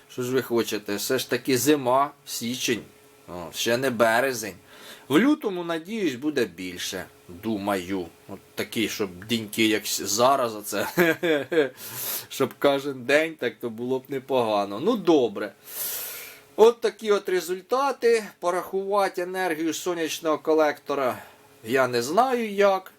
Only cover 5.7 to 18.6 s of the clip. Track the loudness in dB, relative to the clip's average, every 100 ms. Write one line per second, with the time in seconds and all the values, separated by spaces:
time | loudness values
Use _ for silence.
5.7 | -6 -6 -4 -4 -2 -4 -2 -2 -4 -10
6.7 | -8 -8 -8 -12 -16 -20 -12 -6 -4 -2
7.7 | -2 -2 -6 -6 -12 -18 -18 -14 -10 -6
8.7 | -2 -2 -2 -6 -8 -4 -4 -4 0 2
9.7 | 2 -2 -6 -4 2 4 4 0 -4 -6
10.7 | -4 -2 2 2 2 0 0 2 2 2
11.7 | -2 -14 -10 -8 -8 -10 -2 -2 2 2
12.7 | 2 -2 -8 2 2 2 -2 -6 -4 -8
13.7 | -6 -4 -4 -4 -8 0 2 4 2 0
14.7 | -2 -2 0 4 6 4 0 -8 -10 -14
15.7 | -10 -8 -8 -10 -12 -16 -20 -16 6 6
16.7 | 6 -4 -4 0 0 0 -2 -2 -8 -4
17.7 | -2 0 0 2 2 0 -4 -2 -2